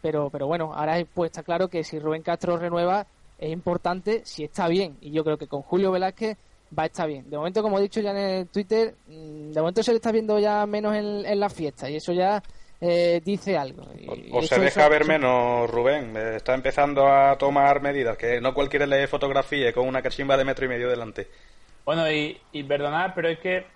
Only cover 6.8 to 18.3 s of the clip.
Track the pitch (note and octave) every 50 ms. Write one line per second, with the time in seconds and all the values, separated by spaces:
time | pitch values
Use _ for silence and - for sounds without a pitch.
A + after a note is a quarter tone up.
6.8 | D#3+ D#3+ - - E3+ D#3 D3 C3+ - - D3 D3 D#3 F3 F#3 A3 G#3+ A3 G3 G3
7.8 | G3+ G3 - A3+ G#3 G3+ G3 G3 G3+ G3 F#3+ F#3 F3+ F3 - G3+ G#3 F#3+ A3 A3
8.8 | A3+ A3 - _ _ - D#3 D#3 D#3+ D#3 D3+ D3+ D3+ D3+ D3+ D#3 D#3+ E3 F#3 A3+
9.8 | G#3+ B3 A#3 A3+ - A#3 A3 A3+ A3 G#3+ G#3+ G#3 G#3 G#3 G#3 G#3 G#3 G#3 G#3 G#3
10.8 | G#3+ G#3+ G#3+ G#3+ G#3 G#3 G#3 G3+ G3 - G#3 G3+ G3+ G3+ - - D#3+ D3 - -
11.8 | C#3+ C3 D3+ D3+ - - F3 F3+ F3+ F#3+ G#3 G#3 - - - - - - - -
12.8 | - F3 F3 F3 F3 F3 F3 F3 D#3+ F3+ G3+ F#3+ - G3+ F#3+ D#3 C#3 C3 - -
13.8 | C3 - - - - - - - - - - A#2+ A#2+ A#2+ C3+ B2 C3+ C#3 - -
14.8 | D3+ D3+ D3+ D3+ D3+ D#3 D#3 D3+ C3+ B2+ B2 B2 A#2+ A#2+ B2 A#2+ A#2+ A2+ A#2 A#2+
15.8 | A#2+ C3+ C#3+ D3+ C3 A2+ A2 A2 A2 A2+ A2 G#2+ - - C3 C3 B2+ C3+ - -
16.8 | C#3+ C#3+ C#3+ C#3 C#3 C#3 C#3 C#3 C#3 C#3 C#3 C3 C#3+ C#3 C#3+ C#3+ C#3 C#3 C#3+ C#3
17.8 | C3+ C#3 C#3 C#3 B2+ A#2 G#2+ - - A#2